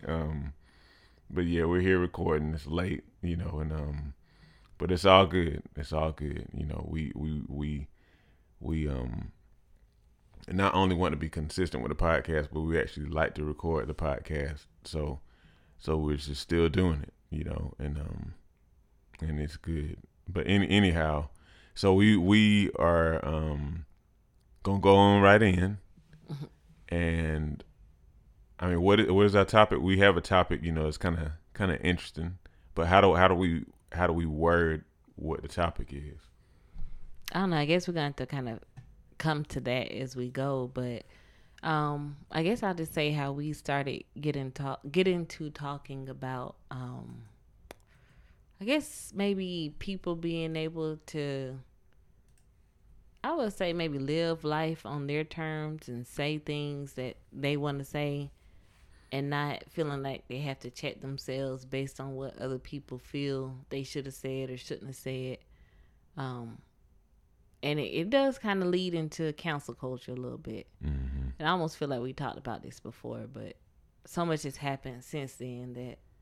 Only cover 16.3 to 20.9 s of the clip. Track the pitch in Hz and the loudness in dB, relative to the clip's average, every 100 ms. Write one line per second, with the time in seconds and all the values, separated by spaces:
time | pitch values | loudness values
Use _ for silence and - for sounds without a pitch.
16.3 | 71 - 85 85 92 90 76 - - - | -8 0 4 4 4 2 2 -4 -16 -10
17.3 | 76 76 76 73 - 73 73 71 76 76 | -6 -4 -6 -6 -6 -6 -6 -8 -8 -10
18.3 | - - _ _ _ _ _ _ - 80 | -14 -20 _ _ _ _ _ _ -8 -4
19.3 | 73 76 - - 80 76 - - _ - | -2 -4 -6 -6 -4 -4 -8 -16 _ -6
20.3 | 87 - 101 98 101 98 | -2 4 4 6 6 6